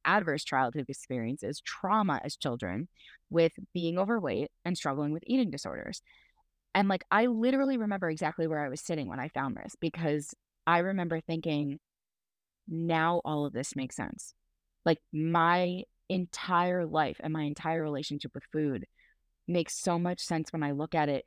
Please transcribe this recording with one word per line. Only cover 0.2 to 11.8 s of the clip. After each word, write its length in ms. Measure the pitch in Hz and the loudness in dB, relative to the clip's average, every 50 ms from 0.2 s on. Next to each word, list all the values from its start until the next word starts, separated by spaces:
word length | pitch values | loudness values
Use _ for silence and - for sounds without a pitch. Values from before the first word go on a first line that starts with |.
| 202 165 143 151 - | 4 2 0 -2 -2
childhood 420 | - - 135 131 120 123 151 131 - | 0 2 2 2 2 0 -2 -6 -6
experiences, 760 | 135 - - - 131 123 113 113 135 151 - 104 147 - | -8 -12 -8 -6 -4 -2 -2 -2 -4 -4 -4 -6 -6 -6
trauma 580 | - - - - - 185 202 220 214 190 147 127 - | -8 -12 -10 -6 -2 0 2 2 2 2 0 0 -2
as 120 | 143 - | -6 -6
children 520 | - - 143 120 123 - 92 90 107 180 - _ _ - - - - _ - | -4 -4 -4 -4 -2 -4 -4 -4 -4 -6 -8 _ _ -20 -20 -20 -20 _ -2
with 240 | - 165 165 165 - - 190 - - | 2 4 4 4 2 -2 -12 -8 -4
being 240 | 185 170 165 170 180 | -2 -2 0 0 0
overweight 520 | 196 196 233 226 180 143 87 101 143 - _ _ - | 0 2 0 0 0 0 0 -2 -2 -4 _ _ -4
and 120 | 170 180 - | -2 -2 0
struggling 340 | - - 135 139 147 147 | 0 0 0 0 0 0
with 120 | 151 165 - - | -2 -2 -2 0
eating 240 | 233 262 254 190 | 2 2 2 2
disorders. 500 | - 139 - - 69 - - - - - - _ _ _ _ _ _ _ _ _ _ _ _ _ - | 0 -4 -6 -6 -8 -8 -8 -8 -10 -12 -14 _ _ _ _ _ _ _ _ _ _ _ _ _ 2
And, 140 | 190 202 196 | 2 4 4
like, 160 | 196 185 - - | 2 0 0 2
I 140 | - 208 226 | 4 4 4
literally 520 | 247 240 220 226 254 262 269 277 277 269 247 | 4 4 2 2 4 4 4 4 2 2 0
remember 320 | 220 208 202 196 180 170 | 0 -2 -2 0 0 -2
exactly 380 | 160 156 170 151 165 - 165 160 | 0 0 -2 -2 -2 0 -2 0
where 160 | 160 151 147 | 0 0 -2
I 60 | 139 | -2
was 120 | 131 156 | -4 -6
sitting 260 | - - 170 156 139 98 | -6 -4 -4 -2 -2 -4
when 120 | 85 131 | -6 -6
I 80 | 123 123 | -6 -6
found 280 | - - 135 135 - - | -4 -4 -2 -2 -4 -6
this, 180 | - - - - | -10 -14 -8 -4
because 540 | - 165 - 165 165 156 147 151 147 - - - _ _ _ _ - | -4 -4 -2 0 0 0 2 0 -2 -4 -12 -18 _ _ _ _ 0
I 140 | - 170 170 | 2 4 4
remember 400 | 175 190 196 190 175 170 165 160 | 4 2 0 -2 -2 -2 -2 -4
thinking, 600 | - - 165 160 156 170 151 147 147 143 139 - | -4 -4 -4 -4 -2 0 0 0 0 -2 -4 -6